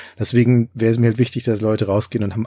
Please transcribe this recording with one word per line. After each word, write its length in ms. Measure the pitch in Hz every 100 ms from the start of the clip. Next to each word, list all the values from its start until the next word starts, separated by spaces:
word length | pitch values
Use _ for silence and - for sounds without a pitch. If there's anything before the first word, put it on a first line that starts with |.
| - -
Deswegen 540 | 107 120 120 123 117
wäre 200 | 113 113
es 60 | 117
mir 100 | 117
halt 100 | 113
wichtig, 240 | 127 120
dass 200 | 120 107
Leute 240 | 107 110 98
rausgehen 360 | 101 - 113
und 100 | 104
haben 140 | 104